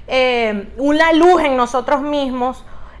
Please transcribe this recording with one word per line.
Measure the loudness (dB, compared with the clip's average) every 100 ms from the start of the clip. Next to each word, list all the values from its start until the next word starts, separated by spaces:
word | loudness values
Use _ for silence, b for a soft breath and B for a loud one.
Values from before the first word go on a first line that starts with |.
| -4
eh, | 0 0 0 -2 -4 -8 -4
una | 0 2 4
luz | 6 6 4
en | 2 0
nosotros | 0 -2 -2 -2
mismos, | -2 -4 -4 -4 -4 -6 B B B B